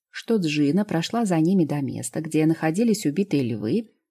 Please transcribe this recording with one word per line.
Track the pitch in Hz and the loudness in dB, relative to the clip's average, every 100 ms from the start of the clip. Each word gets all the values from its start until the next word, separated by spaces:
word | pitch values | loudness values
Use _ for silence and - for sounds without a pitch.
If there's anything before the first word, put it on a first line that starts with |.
| _ | _
что | - - 226 | -10 -2 0
Джина | 160 151 143 180 208 | 0 2 2 2 0
прошла | 165 - 233 214 | -2 -2 -2 0
за | 165 | 2
ними | 160 196 147 | 4 4 2
до | 147 | 0
места, | 127 113 - 147 | -4 -6 -8 -8
где | 156 156 156 | -2 2 2
находились | 160 160 170 233 196 151 | 2 0 0 2 0 0
убитые | 143 196 143 | -2 0 -2
львы, | 117 107 107 202 220 _ _ | -2 -2 -2 -2 -4 _ _